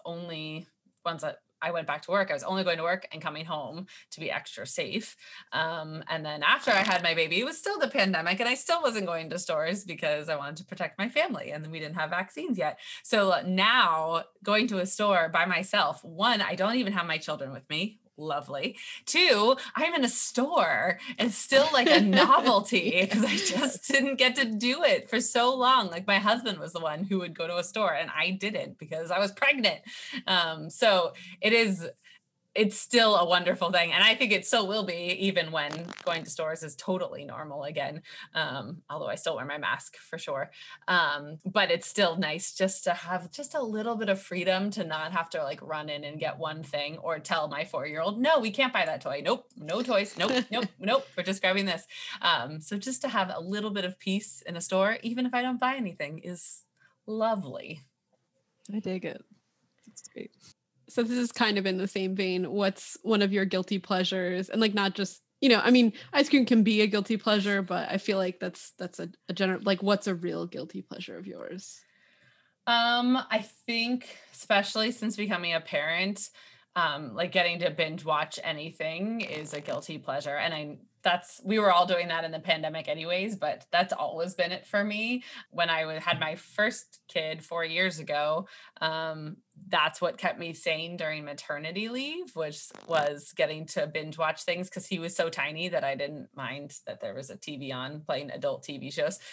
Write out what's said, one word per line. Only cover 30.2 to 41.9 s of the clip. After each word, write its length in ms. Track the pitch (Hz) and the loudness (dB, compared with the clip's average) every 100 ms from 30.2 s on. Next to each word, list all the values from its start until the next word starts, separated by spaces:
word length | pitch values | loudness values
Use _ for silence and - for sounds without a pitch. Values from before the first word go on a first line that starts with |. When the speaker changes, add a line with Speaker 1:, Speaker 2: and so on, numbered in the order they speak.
| - | 0
Speaker 1:
Um, 420 | 185 165 160 156 | 2 2 -2 -8
so 440 | - 220 190 170 - - - | 2 6 6 2 -4 -16 -2
it 140 | 208 | 2
is, 360 | 233 226 185 165 - _ - _ _ _ | 4 4 0 -6 -14 _ -20 _ _ _
it's 240 | - 208 - | 0 2 0
still 380 | - 240 226 202 | 2 6 8 8
a 100 | 175 | 6
wonderful 460 | 175 175 185 170 | 4 4 2 2
thing. 220 | 180 170 | 4 4
And 100 | 165 | 6
I 100 | 208 | 6
think 200 | 220 247 | 6 4
it 120 | 196 185 | 2 2
still 220 | 240 190 | 2 2
will 160 | 214 | 0
be, 320 | 190 170 175 185 | -2 -4 -4 0
even 320 | 196 190 160 | 0 0 0
when 340 | 160 147 151 170 - | -2 -4 -6 -10 -8
going 220 | - 165 156 | -4 -4 -4
to 40 | |
stores 340 | - 156 160 | -6 -4 -6
is 120 | 156 - | -8 -8
totally 480 | - 185 170 143 | -4 -2 -4 -8
normal 400 | 143 - 151 143 | -12 -12 -10 -8
again. 380 | 143 156 139 151 - - - 165 | -6 -4 -6 -6 -14 -18 -8 -4
Um, 460 | 151 131 113 165 - | -4 -4 -8 -12 -10
although 180 | 151 139 | -8 -4
I 80 | 147 | -4
still 220 | - 147 | -4 -4
wear 80 | 131 | -6
my 120 | 147 | -6
mask 380 | 120 135 - - | -4 -4 -6 -16
for 220 | - 165 | -12 -10
sure. 340 | - 139 147 - - - - | -6 -6 -6 -10 -20 -10 0
Um, 540 | 180 156 147 147 156 190 | 2 2 0 -6 -10 -2
but 260 | 208 185 | 2 4
it's 160 | 170 | 2
still 300 | - | 0